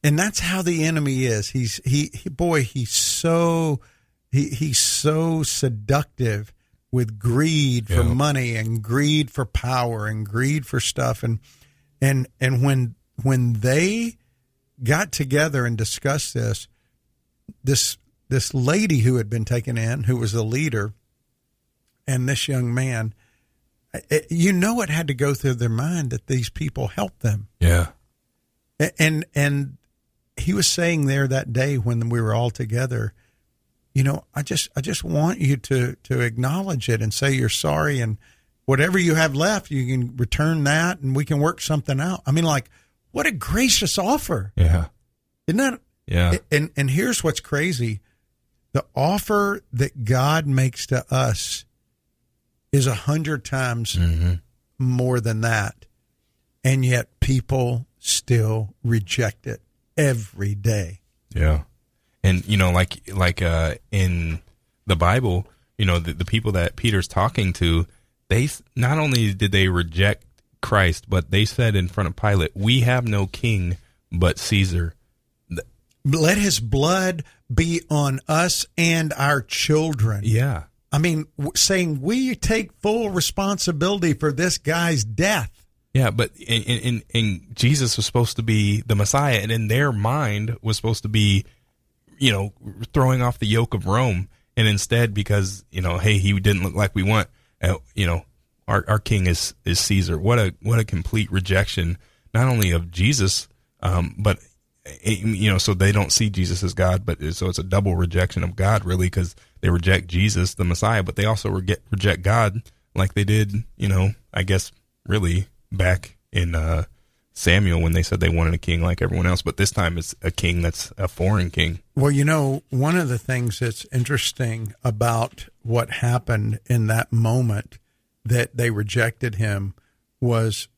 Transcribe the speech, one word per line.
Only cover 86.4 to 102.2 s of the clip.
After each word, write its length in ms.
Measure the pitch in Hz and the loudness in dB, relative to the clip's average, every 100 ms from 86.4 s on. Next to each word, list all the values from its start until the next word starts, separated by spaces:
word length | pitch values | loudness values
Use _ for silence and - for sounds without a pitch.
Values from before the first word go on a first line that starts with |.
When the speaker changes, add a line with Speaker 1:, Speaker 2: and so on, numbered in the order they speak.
| - 117 | -4 -2
Speaker 2:
in, 140 | 104 120 | 0 -2
in, 220 | 123 117 - | -2 -4 -2
in 320 | 117 107 90 - | 0 0 -2 -8
Jesus 420 | - 120 143 123 - | 0 2 2 0 -2
was 80 | |
supposed 320 | 110 123 120 - | -2 0 0 -2
to 60 | |
be 400 | 113 110 101 104 | 0 2 2 0
the 120 | 113 | 0
Messiah, 440 | 104 101 139 143 113 | 0 2 2 2 0
and 100 | 104 | 0
in 180 | 113 107 | -2 0
their 240 | 117 147 | 2 2
mind 640 | 110 107 143 131 104 110 117 | 0 0 0 -2 -2 -4 -4
was 160 | 110 107 | -4 -2
supposed 260 | 110 110 | -2 -2
to 40 | 107 | 0
be, 380 | 107 104 98 - _ _ _ _ _ _ _ | 2 4 2 0 _ _ _ _ _ _ _
you 120 | 135 | 2
know, 200 | 98 101 - 113 98 113 | 2 -4 -10 -18 -14 -4
throwing 300 | 151 131 131 | 2 4 4
off 160 | 123 - | 0 0
the 80 | 110 | 0
yoke 260 | 110 117 | 2 2
of 140 | 107 90 | -2 0
Rome. 420 | 104 131 92 95 _ _ - | 0 2 0 -4 _ _ 0
And 120 | 110 | 2
instead, 460 | 101 - 117 117 | 2 0 2 2
because, 500 | 101 98 104 95 98 _ | 0 0 0 0 -6 _
you 100 | 90 | -4
know, 160 | 90 85 | -2 0
hey, 220 | 101 104 | 2 4
he 200 | 98 98 | 4 2
didn't 240 | 98 98 | 2 2
look 100 | 92 | 0
like 200 | 87 101 | 0 0
we 80 | 104 | 0
want, 260 | 95 107 - _ _ _ | 2 2 0 _ _ _
uh, 140 | 92 85 - | -2 -2 -6
you 120 | - 92 | -2 -2
know, 180 | 85 - _ _ _ - | -2 -6 _ _ _ -2
our, 160 | 101 - | -2 0
our 120 | 107 | -2
king 280 | - 107 90 | 2 2 2
is, 280 | 85 - - | 0 -2 -6
is 160 | - 87 | -2 -2
Caesar. 360 | - 98 90 82 | 2 0 2 0
What 200 | 98 120 | 2 2
a, 160 | 98 - | 0 -2
what 160 | 104 113 | 0 0
a 60 | |
complete 480 | 107 87 - 110 104 | 0 -2 -2 -2 0
rejection, 640 | 95 92 92 101 - 85 87 _ _ | -2 0 0 0 -2 -2 -4 _ _